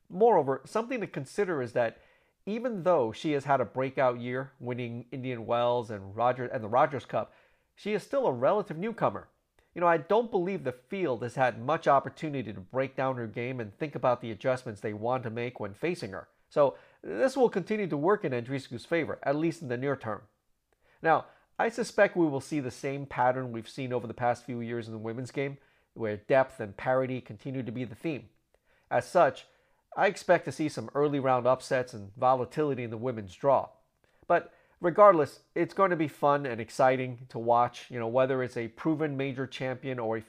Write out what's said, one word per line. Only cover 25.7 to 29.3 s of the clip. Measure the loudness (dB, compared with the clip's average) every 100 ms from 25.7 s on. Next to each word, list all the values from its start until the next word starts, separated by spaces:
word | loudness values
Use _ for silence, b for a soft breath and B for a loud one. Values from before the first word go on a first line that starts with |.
| b b
where | -8 -6 -6
depth | 2 4 4 -2
and | -10 -6
parity | 0 0 0 -4
continue | -10 -14 -10 -8
to | -8
be | -8 -10
the | -8
theme. | -8 -8 -10 _ _ _ _ _ _
As | -2 2
such, | 4 4